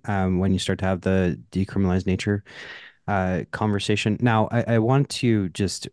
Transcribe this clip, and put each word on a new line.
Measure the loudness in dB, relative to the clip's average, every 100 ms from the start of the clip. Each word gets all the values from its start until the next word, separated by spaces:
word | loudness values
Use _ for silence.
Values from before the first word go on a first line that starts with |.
um, | -2 0 2 2
when | 2
you | 0
start | 0 -2
to |
have | 0 0
the | 2 2 2 -2 -4
decriminalized | -4 -2 0 2 2 0
nature, | -2 0 -2 -4 -16 -18 -18 -20 _ -4
uh, | 0 0 -2 -4
conversation. | -4 -2 0 0 0 0 0
Now, | 2 2 2
I, | 0 0
I | 2
want | 2 2 0
to | 0 0 2 0
just, | -2 -4 -4 -8